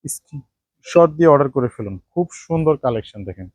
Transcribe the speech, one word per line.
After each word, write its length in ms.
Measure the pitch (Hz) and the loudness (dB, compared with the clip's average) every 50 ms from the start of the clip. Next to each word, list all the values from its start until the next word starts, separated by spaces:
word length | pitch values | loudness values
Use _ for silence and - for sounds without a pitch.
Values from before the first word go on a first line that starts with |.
| _ 151 - | _ -14 -14
স্ক্রিনশট 960 | - _ _ 156 143 - _ _ _ _ _ _ _ _ - - 175 170 160 151 156 | -14 _ _ -20 -20 -20 _ _ _ _ _ _ _ _ 0 4 4 4 4 2 2
দিয়ে 140 | 170 160 | 4 6
অর্ডার 160 | 147 139 143 135 - | 6 4 2 0 -2
করে 120 | 139 123 120 _ | -4 -4 -4 _
ফেলুন। 220 | - 110 101 98 90 _ _ | -10 -12 -12 -12 -14 _ _
খুব 140 | _ 175 175 170 - - - | _ -6 -6 -6 -8 -20 -10
সুন্দর 300 | _ 165 160 160 156 151 131 - | _ -4 -2 0 0 -2 0 -2
কালেকশন 360 | 127 117 110 - - - 104 98 95 | -4 -4 -4 -8 -10 -18 -16 -14 -14
দেখেন 200 | 87 92 92 92 | -14 -14 -18 -20